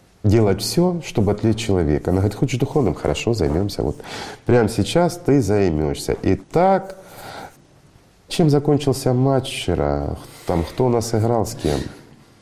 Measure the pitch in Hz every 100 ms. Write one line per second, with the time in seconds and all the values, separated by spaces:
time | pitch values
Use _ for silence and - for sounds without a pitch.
0 | _ _ 104 113 101 98 - 170 180 175
1 | - - 101 98 113 107 - 92 76 73
2 | - 92 101 - 135 123 131 151 101 -
3 | - - 110 117 73 80 101 - 67 -
4 | - - - - - 117 110 - - 170
5 | 175 170 - 139 98 104 95 76 73 71
6 | - - - 92 - 160 190 190 - -
7 | - - - - - - _ _ _ _
8 | _ _ - - 156 143 147 143 135 127
9 | 127 127 135 135 131 - - 78 71 71
10 | 73 78 - - - 87 82 - 127 117
11 | 113 110 113 117 98 - 80 71 - -
12 | - - - _